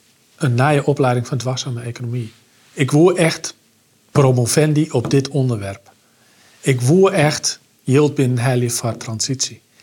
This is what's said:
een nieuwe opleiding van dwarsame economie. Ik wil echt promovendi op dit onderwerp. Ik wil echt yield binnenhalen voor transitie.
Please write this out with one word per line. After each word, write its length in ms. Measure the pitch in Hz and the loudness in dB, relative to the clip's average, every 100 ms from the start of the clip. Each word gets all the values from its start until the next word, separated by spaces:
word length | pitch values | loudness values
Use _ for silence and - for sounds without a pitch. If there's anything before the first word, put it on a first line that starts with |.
| _ _ _ - | _ _ _ -4
een 200 | 147 120 | -2 2
nieuwe 300 | 139 147 143 | 2 2 0
opleiding 420 | 139 135 123 120 | 0 2 0 -2
van 100 | 131 | -6
dwarsame 440 | 120 127 - 120 | -6 -6 -8 -8
economie. 520 | 120 120 120 123 113 - _ _ _ | -10 -10 -8 -8 -10 -14 _ _ _
Ik 180 | - 131 | -4 0
wil 260 | 147 175 185 | 4 4 4
echt 380 | 165 - - - _ _ _ _ _ | 0 -2 -10 -16 _ _ _ _ _
promovendi 800 | - 135 127 117 165 151 151 156 | 2 4 4 2 2 2 2 0
op 180 | 127 120 | -2 0
dit 180 | 135 135 | 0 0
onderwerp. 640 | 143 131 113 98 98 _ _ _ _ _ _ _ _ | -2 -2 -2 -6 -12 _ _ _ _ _ _ _ _
Ik 200 | - 127 | -2 0
wil 300 | 123 175 190 | 2 4 4
echt 480 | 190 151 143 - - _ _ | 4 0 0 -6 -8 _ _
yield 320 | - 135 147 - | 0 2 2 2
binnenhalen 560 | 131 123 123 123 120 | 0 0 0 0 -2
voor 260 | - 117 110 | -4 -6 -8
transitie. 640 | - 110 - 131 - 107 _ _ | -8 -8 -6 -4 -6 -10 _ _